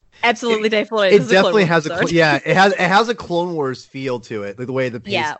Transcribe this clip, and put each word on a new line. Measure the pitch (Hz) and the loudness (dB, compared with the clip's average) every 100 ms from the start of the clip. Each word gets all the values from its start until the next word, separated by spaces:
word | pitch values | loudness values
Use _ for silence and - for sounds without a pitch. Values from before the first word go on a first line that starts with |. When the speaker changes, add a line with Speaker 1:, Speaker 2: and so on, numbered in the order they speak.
| _ _ | _ _
Speaker 1:
Absolutely | 233 226 240 220 214 | -2 -2 -2 -2 0
Speaker 2:
It, | |
Speaker 1:
Dave | 214 214 | -2 -2
Filoni. | 220 190 | 0 4
Speaker 2:
it | 196 | 4
Speaker 1:
This | - | 4
is | |
a | 190 | 2
Clone | |
Speaker 2:
definitely | 202 214 | 4 2
Speaker 1:
Wars | 170 | 2
Speaker 2:
has | 165 156 | 2 0
a, | |
Speaker 1:
episode. | 170 170 | -4 -2
Speaker 2:
cl-, | 170 | 2
yeah, | 156 139 | 2 2
it | 156 160 | 0 4
has, | 196 | 4
it | 185 | 2
has | 180 196 226 | 2 2 0
a | |
Clone | 233 - 175 180 | -4 -6 -4 -4
Wars | 165 135 127 - | -4 -4 -6 -12
feel | 135 135 123 | -10 -6 -6
to | - 110 | -8 -10
it, | 101 107 | -10 -10
like, | 127 | -6
the | |
way | 131 127 | -4 -4
the | 117 | -6
pace, | 123 | -6
Speaker 1:
Yeah, | 190 156 | -4 -4